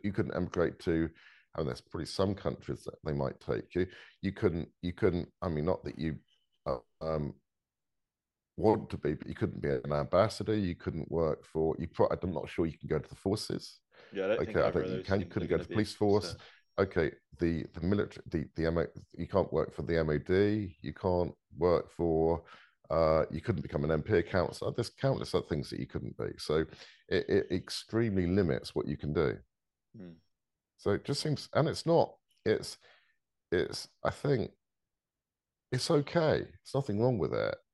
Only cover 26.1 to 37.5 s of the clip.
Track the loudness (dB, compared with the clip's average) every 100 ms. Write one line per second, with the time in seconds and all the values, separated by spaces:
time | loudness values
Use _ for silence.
26.1 | -6 -8 -6 0 0 0 -6 -20 -16 -2
27.1 | -2 2 0 2 -4 -4 -10 -4 -2 0
28.1 | 2 2 4 2 0 -4 -4 -4 -4 -2
29.1 | 2 2 0 -10 _ _ _ _ -18 -18
30.1 | -18 _ _ _ _ _ _ -2 0 0
31.1 | -2 -2 -4 -2 2 2 0 2 4 2
32.1 | -2 _ _ 0 0 -2 -14 _ _ _
33.1 | _ _ _ -2 0 0 -4 -12 _ -4
34.1 | -2 0 0 -2 -8 _ _ _ _ _
35.1 | _ _ _ _ _ -6 -4 2 2 4
36.1 | 2 4 2 0 -12 -6 -4 0 2 2
37.1 | 2 0 0 -2